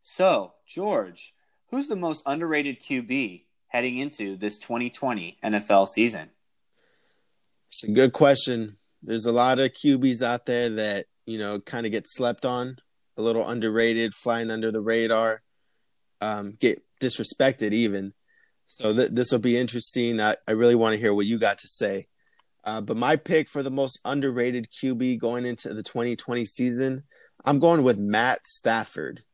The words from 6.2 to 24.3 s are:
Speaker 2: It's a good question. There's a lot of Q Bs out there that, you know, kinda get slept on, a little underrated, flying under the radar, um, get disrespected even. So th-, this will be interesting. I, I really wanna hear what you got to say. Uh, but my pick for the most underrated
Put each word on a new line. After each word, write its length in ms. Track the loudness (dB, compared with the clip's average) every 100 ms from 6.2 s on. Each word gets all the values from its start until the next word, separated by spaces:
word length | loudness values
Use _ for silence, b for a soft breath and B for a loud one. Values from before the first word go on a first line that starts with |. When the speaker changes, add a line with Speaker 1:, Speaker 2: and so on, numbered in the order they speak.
| -12 _ _ _ _ _ _ _ _ _ _ _ _ _ _
Speaker 2:
It's 120 | 0
a 80 | 4
good 220 | 6 6
question. 640 | 6 6 6 2 -2 -6 -10 _ _
There's 240 | -6 -2 0
a 60 |
lot 260 | 4 4 4
of 140 | 2
Q 260 | 2 2 4
Bs 240 | 4 2
out 220 | -2 -2
there 240 | -2 -2 0
that, 380 | -2 -2 -4 -8 _
you 140 | -12 -8
know, 200 | -6 -6
kinda 300 | -8 -6 -4
get 160 | -4 -4
slept 400 | -2 -2 -2 -4
on, 300 | -4 -6 -10 _ _ _ -4
a 60 |
little 260 | 0 0 -2
underrated, 640 | -2 -2 2 2 2 -2
flying 360 | -4 -4 -2 -2
under 200 | -4 -2
the 100 | -2
radar, 640 | 0 0 2 2 2 -2 _ _ _ _ _ _ _ _
um, 360 | -6 -6 -8 0
get 240 | 2 2 _ _
disrespected 720 | -4 -2 -4 2 2 2 -2
even. 420 | 0 0 -2 -8 -14 _ _ _ _ _
So 260 | -6 0
th-, 160 | 2 2
this 220 | 2 2
will 60 | 2
be 200 | 2 2
interesting. 640 | 0 -2 -2 0 0 0
I, 160 | 0 0 -2
I 40 |
really 220 | 4 6
wanna 220 | 6 4 2
hear 160 | 2
what 140 | 2 2
you 120 | 2
got 200 | 0 0
to 100 | -2
say. 380 | -2 0 -4 -8 _ _ _ _ _
Uh, 160 | -8 -8
but 160 | -4 -2
my 200 | 2 2
pick 320 | 2 0 0
for 140 | -6
the 80 | -6
most 280 | -2 -2 -4
underrated 680 | -4 -2 -2